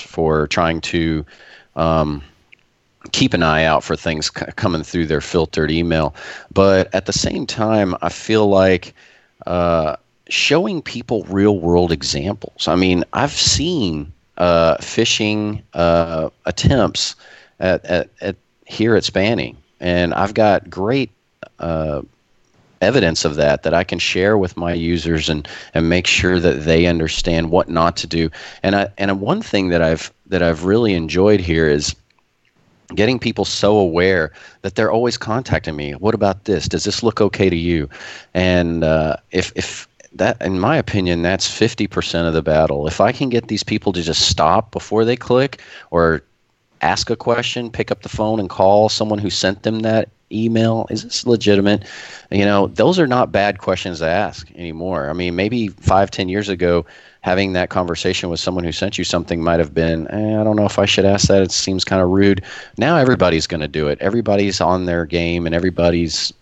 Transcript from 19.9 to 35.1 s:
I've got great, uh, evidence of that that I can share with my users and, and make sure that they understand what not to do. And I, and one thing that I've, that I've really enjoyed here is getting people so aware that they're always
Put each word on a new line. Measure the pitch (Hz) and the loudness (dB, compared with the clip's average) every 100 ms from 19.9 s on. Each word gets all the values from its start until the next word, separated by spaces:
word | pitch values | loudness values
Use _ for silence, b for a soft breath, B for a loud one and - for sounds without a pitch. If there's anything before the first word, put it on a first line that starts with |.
| 87 87 | 0 0
I've | - 98 | 0 -2
got | 107 107 90 90 | 2 4 2 0
great, | 87 101 139 123 _ _ _ - - | -6 -2 -2 -2 _ _ _ -20 -10
uh, | 82 80 78 71 - _ _ _ _ _ _ - | -4 -4 -4 -6 -8 _ _ _ _ _ _ -2
evidence | 95 131 90 80 | 2 2 2 0
of | 82 | -2
that | 73 73 69 | 0 2 2
that | 80 | 0
I | 82 | 0
can | 92 90 | 0 -4
share | - 90 98 107 | -4 0 2 2
with | 90 - | 0 -4
my | 85 | -6
users | 87 82 85 82 80 76 | -2 -2 -2 0 -2 -2
and, | 76 - B B | -4 -6 B B
and | 82 82 | -2 0
make | 90 87 | 2 2
sure | - 90 90 | 0 2 2
that | 85 69 | 2 0
they | 76 82 87 | 2 4 4
understand | 85 80 - - 82 82 | 2 -2 -4 -2 -2 0
what | 87 85 | 0 2
not | 82 82 82 | 2 0 0
to | 82 | -4
do. | 82 80 B B B | -2 -2 B B B
And | 95 101 | -2 0
I, | 101 - | -2 -4
and | 98 98 | -2 -2
one | 104 196 | -2 -2
thing | - 104 92 | -2 -2 2
that | 85 | 2
I've, | 80 80 - _ - | 2 0 -4 _ -4
that | 90 | 0
I've | 85 80 | 0 0
really | 90 110 113 | 0 2 2
enjoyed | 90 80 87 101 104 | 0 0 2 4 4
here | 87 80 80 | 2 2 2
is | 73 73 - _ _ _ _ _ _ _ _ - | 2 -2 -8 _ _ _ _ _ _ _ _ -8
getting | 98 107 127 | 0 0 0
people | 120 104 95 | -2 -2 -4
so | - 101 107 | 0 2 4
aware | 92 82 92 92 78 B B B | 2 2 2 2 -2 B B B
that | 98 | -8
they're | 95 110 | -2 0
always | 110 120 | 2 0